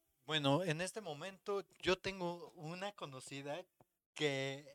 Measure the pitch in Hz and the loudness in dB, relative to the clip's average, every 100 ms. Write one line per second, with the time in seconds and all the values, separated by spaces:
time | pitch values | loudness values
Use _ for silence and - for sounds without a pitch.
0 | _ _ - 151 139 143 185 156 180 - | _ _ 0 2 6 6 4 0 -2 -4
1 | 190 143 180 196 - 202 185 - 165 185 | -8 -6 -8 -8 -2 -2 -2 -4 2 2
2 | 190 190 175 175 165 170 156 180 196 - | 2 -2 -2 -2 -8 -10 -8 -4 -6 -6
3 | 160 131 - 139 139 151 180 _ _ _ | -10 -10 -10 -8 -4 -6 -6 _ _ _
4 | _ - 151 135 135 135 147 | _ 2 2 4 0 -4 -10